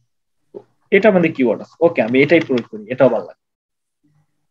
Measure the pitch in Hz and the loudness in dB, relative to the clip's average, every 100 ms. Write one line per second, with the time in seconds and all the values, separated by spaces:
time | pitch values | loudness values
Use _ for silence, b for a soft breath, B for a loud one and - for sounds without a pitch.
0 | _ _ _ _ _ - - _ _ 196 | _ _ _ _ _ -20 -20 _ _ 2
1 | 214 185 165 135 120 87 - - 170 151 | 4 2 0 0 -2 -4 -10 -2 -2 0
2 | 113 127 147 165 156 123 110 107 104 131 | -2 0 2 2 0 -6 -6 -14 -8 0
3 | 131 110 82 - _ _ _ _ _ _ | 0 0 -8 -16 _ _ _ _ _ _
4 | _ _ _ _ _ | _ _ _ _ _